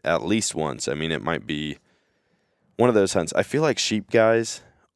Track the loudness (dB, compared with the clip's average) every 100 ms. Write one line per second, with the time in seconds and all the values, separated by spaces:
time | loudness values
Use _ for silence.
0 | -2 -2 0 -2 -2 -4 -6 -4 -6 -4
1 | -4 -4 -2 -4 -4 -6 -6 -10 _ _
2 | _ _ _ _ _ _ _ 0 4 4
3 | 4 2 -2 -2 0 0 0 0 -2 -2
4 | 0 2 4 4 0 -8 -16 _ _